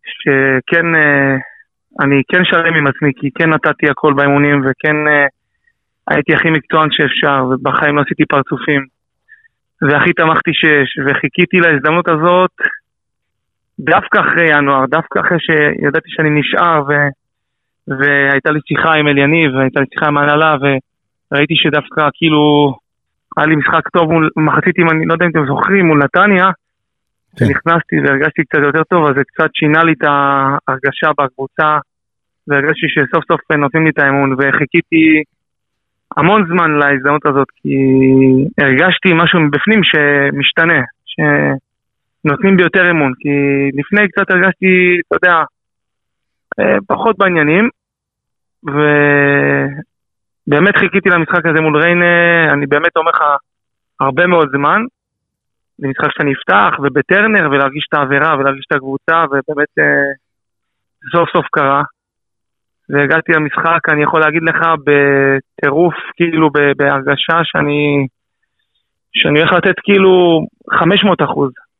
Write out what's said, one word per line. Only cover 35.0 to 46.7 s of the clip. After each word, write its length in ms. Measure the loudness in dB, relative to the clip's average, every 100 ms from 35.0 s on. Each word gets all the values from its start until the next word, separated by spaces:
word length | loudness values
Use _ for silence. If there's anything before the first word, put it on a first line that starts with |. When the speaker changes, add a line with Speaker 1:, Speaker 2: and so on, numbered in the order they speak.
| 2 2 -2 _ _ _ _ _ _ _ _ -2
Speaker 1:
המון 280 | 2 2 0
זמן 240 | 0 0
להזדמנות 540 | 0 0 0 0 0 0
הזאת, 220 | -2 -2 _
כי 220 | -4 0 2 4 4 4 4 4 0 0
הרגשתי 520 | 0 2 2 0 0
משהו 260 | 2 2 2
מבפנים 420 | 0 0 0 0
שמשתנה, 1000 | 2 2 2 2 0 -2 -2 0 0 0 -2 _ -16
שנותנים 1500 | -4 0 0 0 -4 _ _ _ _ _ _ -4 0 2 4
בי 60 |
יותר 280 | 4 2 2
אמון, 220 | 2 0 -2
כי 100 | -4 0 0 0 -2 -4
לפני 280 | -2 0 0
קצת 240 | -2 0
הרגשתי, 680 | 2 2 0 2 2 2 0 -2
אתה 80 | 0
יודע, 280 | 2 2 -2 _ _ _ _ _ _ _ _ _ _ -4
אה, 180 | 0